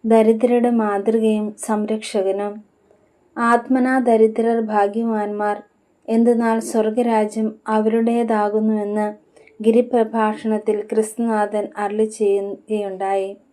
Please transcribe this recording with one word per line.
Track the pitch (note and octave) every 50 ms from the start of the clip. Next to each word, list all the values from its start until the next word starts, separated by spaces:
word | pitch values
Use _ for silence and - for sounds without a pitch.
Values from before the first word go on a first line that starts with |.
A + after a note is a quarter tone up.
| -
ദരിദ്രരുടെ | A3 A3 A3+ A3 A3 A3+ A3+ B3+ A#3+ A#3+ A#3+ A#3 A#3+
മാതൃകയും | A#3+ A#3 A3 G#3 G3+ G3 G3+ A3+ A3 A3+ A3 A3 G#3+ G#3+ G#3+ G#3 G#3 -
സംരക്ഷകനും. | - - A3 G#3+ G#3 G#3 A3 A3 A3 - - G#3+ F#3 F#3+ F#3+ G3 G3+ G#3 G#3 G#3+ G#3+ _ _ _ _ _ _ _ _ _ _ _ _ _ _
ആത്മനാ | - A#3 A#3 A#3+ A#3+ A#3 - C4 C4 B3 B3+ C4 C4
ദരിദ്രർ | B3 A#3+ A3+ A3 A3 A3 G#3+ A#3+ A3 A#3 A#3 A#3 A3+
ഭാഗ്യവാന്മാർ, | G#3+ G#3+ G#3 G3+ G3+ G3+ A3+ A#3 A3+ A3 G#3+ G#3 G#3 G#3 G#3 G#3 G#3 G#3 G3+ - _ _ _ _ _ _ _ _ -
എന്തെന്നാൽ | A3+ A3+ A#3 A#3 A#3+ A3+ A#3 A3+ A3+ A3+
സ്വർഗരാജ്യം | G#3+ - - A3+ G#3+ A3 G#3+ B3 B3 A#3 A3+ G#3+ G#3+ G#3 - A3+ A3 G#3+ G#3+ - _
അവരുടേതാകുന്നുവെന്ന് | - A3 G#3+ G#3+ A3 G#3+ A#3 A3+ A#3 A#3 A#3 A#3+ A3+ A3+ G#3+ G#3 G#3 G#3 G#3+ G#3+ A3 A3 G#3+ G#3 G3+ G#3 G#3+ G#3 G#3 G#3 - _ _ _ - - _ _ _
ഗിരിപ്രഭാഷണത്തിൽ | G#3+ A3 A3 A#3+ A#3+ A#3+ - A#3+ A3+ A3 - A3+ A3 G#3+ G#3+ - - A3 G#3+ G#3+ G#3+ - G#3 G#3 G#3
ക്രിസ്തുനാഥൻ | - A3 A3 A3 G#3+ - - A#3 A#3 A3 G#3+ G#3 G3+ G#3+ G#3 G3+ - -
അരുളി | - G#3 G3+ G#3 G#3+ A3
ചെയ്യുകയുണ്ടായി. | G#3+ G#3+ - G#3+ G3+ G3 G3+ G3 G3+ G3 - _ _ G#3+ G#3+ G3+ G3 F#3+ F#3+ G3 G3 G3 G3 F#3+ G3 G3+ G3+ _ _